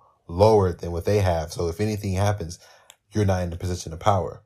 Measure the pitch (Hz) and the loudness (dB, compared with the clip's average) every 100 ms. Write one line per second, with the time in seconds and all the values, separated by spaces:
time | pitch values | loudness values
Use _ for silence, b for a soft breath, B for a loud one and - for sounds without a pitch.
0 | b b - 85 107 107 92 82 87 85 | b b -10 4 6 6 4 0 -6 -4
1 | 101 104 95 82 80 - 85 82 107 107 | 0 2 2 0 -4 -4 -4 -2 -4 -4
2 | 98 92 104 104 80 82 B B B B | -4 0 0 -2 -6 -12 B B B B
3 | _ 107 104 92 87 82 90 87 - 80 | _ -2 0 0 -2 -6 -6 -6 -8 -2
4 | 107 98 73 - | 2 2 0 -6